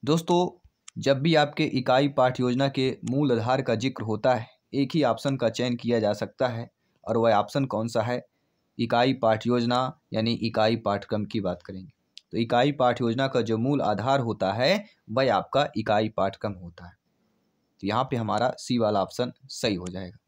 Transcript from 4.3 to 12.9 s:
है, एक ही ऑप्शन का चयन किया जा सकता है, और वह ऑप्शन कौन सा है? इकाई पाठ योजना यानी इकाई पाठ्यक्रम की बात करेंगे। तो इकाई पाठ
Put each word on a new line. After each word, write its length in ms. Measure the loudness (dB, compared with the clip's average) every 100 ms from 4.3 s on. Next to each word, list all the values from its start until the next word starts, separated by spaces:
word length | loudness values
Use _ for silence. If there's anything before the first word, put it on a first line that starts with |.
| 0
है, 140 | -2 _ _
एक 160 | -2 0 2
ही 80 |
ऑप्शन 340 | 2 0 -2 0
का 120 | -2
चयन 260 | 0 -2 -2
किया 240 | 0 0
जा 140 | 0
सकता 340 | -2 -6 _ -4
है, 240 | -4 -10 _ _ _ -4
और 100 | 0
वह 160 | 4
ऑप्शन 320 | 4 2 -2 -2
कौन 220 | -2 -2
सा 140 | -2
है? 240 | -2 -4 -8 _ _ _ _ -6
इकाई 340 | 0 2 2
पाठ 340 | 2 2 2 2
योजना 520 | 0 2 0 -2 -6 _
यानी 200 | -2 -2
इकाई 420 | -2 -2 2 2 2
पाठ्यक्रम 500 | -2 -4 -2 -4 -4
की 160 | -4
बात 220 | -4 -6
करेंगे। 280 | -10 -16 -16 _ _ -20 _
तो 60 | -4
इकाई 340 | 0 2 2
पाठ 300 | 2 2